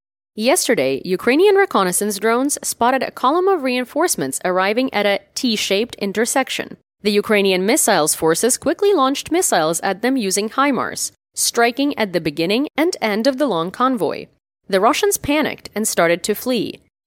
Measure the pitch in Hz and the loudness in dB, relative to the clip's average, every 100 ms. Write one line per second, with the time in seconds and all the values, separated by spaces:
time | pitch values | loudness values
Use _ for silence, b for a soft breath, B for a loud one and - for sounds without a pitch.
0 | _ _ _ - 226 349 - 214 135 135 | _ _ _ -4 0 0 2 2 2 0
1 | - 180 - 269 403 392 392 220 185 185 | -2 -2 2 4 6 4 4 2 0 0
2 | 208 196 220 233 277 - - - 233 262 | -2 -2 0 0 0 -4 -6 -2 0 2
3 | - - 254 330 370 381 262 247 254 285 | -2 -2 0 2 2 2 0 -2 -2 -2
4 | 349 - 135 - 180 185 190 220 262 208 | -2 -2 -4 -4 -2 0 0 0 0 0
5 | 202 196 - - 254 214 - 196 247 - | 0 0 -4 -6 -2 -2 0 0 -2 -6
6 | 202 196 233 - 349 - - - _ _ | -6 -2 -2 0 -2 -4 -10 -14 _ _
7 | 202 208 202 214 196 185 190 294 - 190 | -2 0 2 2 2 2 2 2 2 2
8 | 156 - 160 165 226 - - 339 403 381 | 2 0 0 2 0 0 -2 0 2 2
9 | 262 277 - 330 370 202 156 170 190 190 | 2 0 -2 -2 0 2 0 0 -2 -2
10 | 240 269 196 190 220 - 277 226 110 - | -2 -2 -2 -2 -2 0 0 0 -2 -6
11 | - - _ - - - 233 247 285 277 | -10 -12 _ -6 -4 0 0 2 -2 -2
12 | 220 175 165 147 165 214 294 - 330 - | -2 -2 -4 -2 0 0 -2 -2 -2 0
13 | 220 208 240 262 294 170 170 - 247 247 | -2 0 0 0 0 0 -2 -2 -2 0
14 | 160 - - _ _ _ - 190 214 302 | -2 -4 -12 _ _ _ -2 2 2 2
15 | 403 - - 294 277 - - - 214 - | 0 -2 -2 0 -2 -4 -10 -6 -4 2
16 | 170 170 - 208 247 247 151 - _ _ | 2 2 -2 -4 -2 -2 -2 -8 _ _